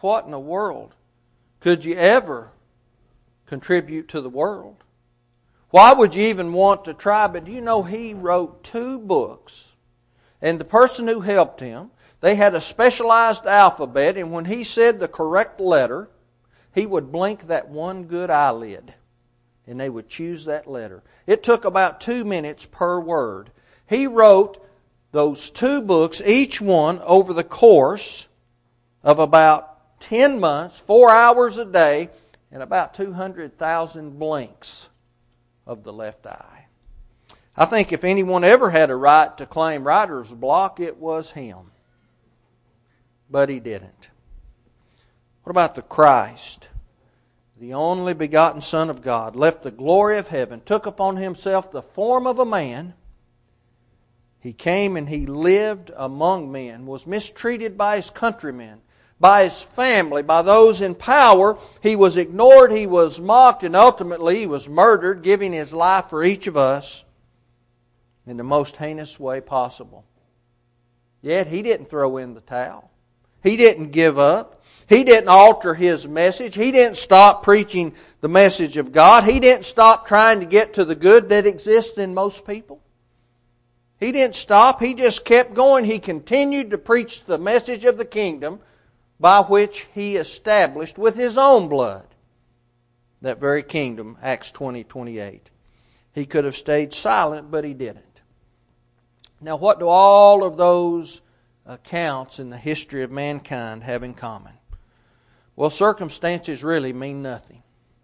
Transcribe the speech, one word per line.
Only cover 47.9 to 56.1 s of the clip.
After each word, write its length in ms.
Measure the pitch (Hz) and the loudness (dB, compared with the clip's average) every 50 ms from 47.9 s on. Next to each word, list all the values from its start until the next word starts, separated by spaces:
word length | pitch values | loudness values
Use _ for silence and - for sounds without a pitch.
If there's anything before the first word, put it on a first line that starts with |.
| 180 185 180 185 175 | -4 -6 -6 -8 -6
begotten 480 | 156 156 147 156 156 165 160 151 151 | -6 -8 -2 2 2 2 2 0 -6
Son 300 | - - 165 156 160 160 | -12 -8 -6 -6 -6 -6
of 100 | 139 127 | -8 -12
God, 340 | - 131 120 113 113 113 110 | -8 -6 -6 -6 -6 -8 -6
left 280 | 123 147 165 160 - - | -2 -2 -2 -2 -2 -14
the 80 | 131 | -18
glory 480 | 107 120 135 151 180 196 208 208 214 208 | -16 -12 -4 0 0 0 2 0 -2 -4
of 100 | - - | -6 -8
heaven, 320 | 165 135 123 107 120 113 | -8 -8 -8 -8 -10 -20
took 240 | _ - 208 214 - | _ -6 -6 -6 -6
upon 320 | 208 196 - 196 196 190 | -8 -8 -6 -6 -6 -4
himself 560 | 190 190 185 170 - - 196 190 190 190 - - | -6 -10 -10 -12 -10 -6 -4 -4 -4 -4 -6 -16
the 100 | 131 - | -18 -18
form 440 | _ _ 185 208 233 254 254 247 | _ _ -6 -4 -2 -2 -2 -2
of 120 | 254 247 247 | -4 -4 -4
a 60 | 254 | -4
man? 500 | 226 214 185 147 127 120 139 170 180 - _ _ - - _ _ _ _ _ _ _ _ _ _ _ _ _ _ _ _ _ _ _ _ _ _ _ _ _ | -4 -4 -6 -6 -6 -10 -14 -16 -18 -20 _ _ -20 -20 _ _ _ _ _ _ _ _ _ _ _ _ _ _ _ _ _ _ _ _ _ _ _ _ _
He 140 | _ 123 110 | _ -20 -20
came 440 | _ - 170 180 196 202 196 185 | _ -6 -4 -4 -2 -4 -4 -6
and 120 | 160 147 143 | -8 -10 -10
he 180 | 156 147 143 | -10 -10 -10
lived 640 | 139 139 147 165 180 190 208 214 214 208 196 170 - - | -10 -8 -4 0 0 0 0 0 -4 -8 -10 -14 -20 -16
among 560 | - 135 131 | -12 -12 -12